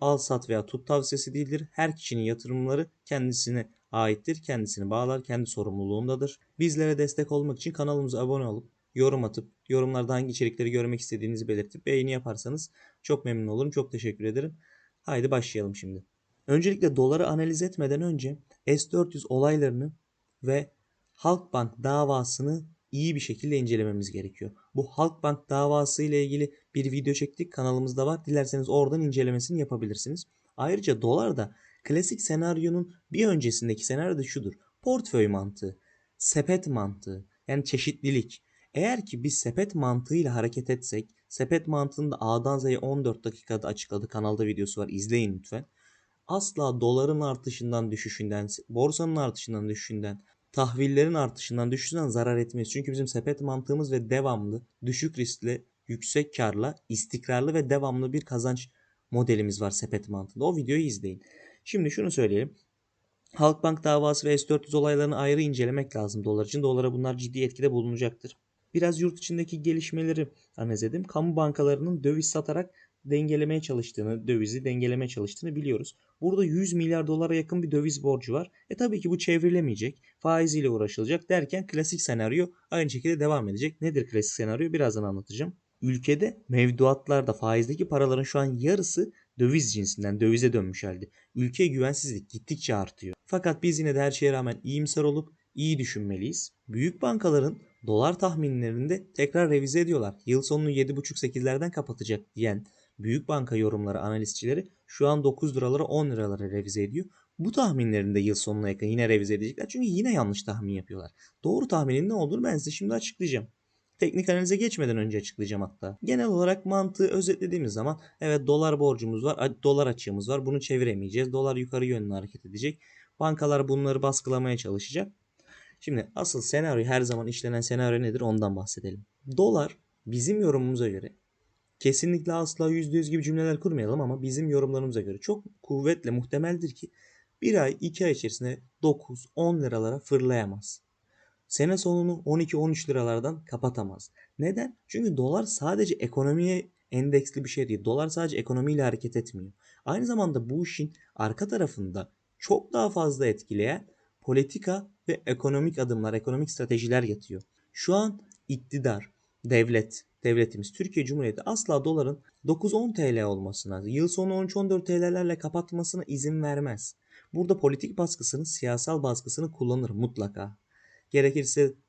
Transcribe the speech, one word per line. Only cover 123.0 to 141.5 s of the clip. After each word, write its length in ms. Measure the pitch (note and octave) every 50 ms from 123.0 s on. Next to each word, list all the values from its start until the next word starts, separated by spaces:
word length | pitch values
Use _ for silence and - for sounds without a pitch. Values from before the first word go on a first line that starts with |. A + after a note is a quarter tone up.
| - _ _ _
Bankalar 480 | D#3 D#3+ D#3 D3+ D#3 D3 D3 C#3+ C#3 C3+
bunları 340 | C3+ C#3 C#3 C#3 C3+ C3+
baskılamaya 560 | C3+ C#3 C3+ - - C3 C3 B2+ B2+ B2+ B2 A#2+
çalışacak. 540 | A#2+ G#2 G2 G2+ G2+ - C3 E3 G3 G3+ - _ _ _ _ _ _ _ - - - - - _
Şimdi 320 | - - D3 A#2+ G#2+ - -
asıl 260 | - - - - C3
senaryo, 440 | A2+ - - D3 D#3 D#3+ C#3 A#2 A#2
her 160 | B2 B2+ B2+
zaman 260 | B2+ A#2+ B2 A#2 A#2 A2+
işlenen 340 | A#2+ - - A#2+ A#2+ A#2
senaryo 400 | A#2 - B2 B2 B2+ B2 A#2+ A#2+
nedir 200 | B2 A#2 G#2+ -
ondan 340 | A#2+ A2+ A2 A2 G#2 G2+ G2
bahsedelim. 500 | F#2+ F#2+ G#2+ - - - G2 F#2+ G2+ G#2 - _ _ _ C3+ C3 C#3+
Dolar 400 | F#3+ A3 A3+ F3 C#3+ D3+ - - _ _ _ _ _
bizim 360 | A2 A2+ B2 A#2+ D3 G#3 G#3+
yorumumuza 480 | G#3 E3 C#3+ C3+ B2+ B2+ C3 A#2+ A#2+ A2
göre, 240 | G2 F#2+ F#2 - - _ _ _ _ _ _ _ _ _ _ _ _ _
kesinlikle 540 | - C3+ C3+ C3+ - F3 F3 E3+ D#3 E3 E3
asla 380 | E3 E3 D#3 - - E3 D#3+
yüzde 260 | D#3+ E3 D#3+ D3 D3 E3+
yüz 120 | D#3+ D3+
gibi 140 | D3+ E3 D3
cümleler 360 | D3 D#3 D#3+ D#3+ D#3+ D#3 D#3
kurmayalım 420 | D#3+ F#3+ E3 C#3 A2 G#2 A#2+ D3+
ama 200 | C#3+ B2 B2+ C3+
bizim 280 | C3 C3 B2+ C#3 D#3+ D#3
yorumlarımıza 520 | D3 C#3 C#3 C3+ C3+ C3 C3+ C3 A#2+ A2+
göre 160 | G2 G2 G2 G2+
çok 260 | - - G#3 G#3+ G#3 - - _ -
kuvvetle 480 | - C#3+ C#3 C#3 D3 E3+ E3 - A#2+
muhtemeldir 600 | A#2+ B2 B2 B2 - C#3+ D#3 E3+ F3 E3+ E3+ D#3
ki 200 | B2+ - - - - _ _ _ _ _ _ _ _ _
bir 220 | - - G#3+ G3 D3
ay, 140 | C3+ - -
iki 260 | - E3+ D#3 - F#3+
ay 60 | F3
içerisinde 480 | C#3+ - - A2+ - - B2 B2 B2+ - - _ _ _
dokuz, 440 | - D#3 D3 D3 - - B2+ B2 - - _
on 280 | - E3+ E3+ F3 E3 C#3+
liralara 360 | B2+ A#2 A2+ A2 A2 B2 C#3+
fırlayamaz. 840 | - - C#3+ C3+ B2+ B2+ B2+ A#2 A2 G2+ G2 G#2 G2+ - - - _ _ _ _ _ _ _ _ _ _ _ _ _
Sene 300 | _